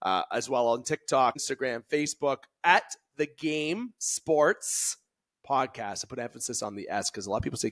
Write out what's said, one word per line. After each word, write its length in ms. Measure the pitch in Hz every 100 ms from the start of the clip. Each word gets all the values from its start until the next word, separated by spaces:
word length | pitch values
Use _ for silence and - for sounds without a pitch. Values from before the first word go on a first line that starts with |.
uh, 220 | 92 95 -
as 180 | 110 117
well 180 | 131 120
on 160 | 117
TikTok, 540 | 123 151 - 139 127 131
Instagram, 460 | - 139 135 117 117
Facebook, 460 | 151 147 - 147 135 - _
at 200 | 170 180 - - _ _
The 100 | 147 -
Game 540 | 160 151 151 180 247 -
Sports 1000 | - - - 156 151 208 - - - - _ _ _ _ -
Podcast. 560 | 135 131 - 107 120
I 40 | 110
put 120 | 127
emphasis 420 | 120 - - 120
on 140 | 110 101
the 120 | 92
S 200 | 101 98
cause 160 | - 95
a 40 |
lot 60 | 104
of 60 |
people 140 | - -
say 120 | 117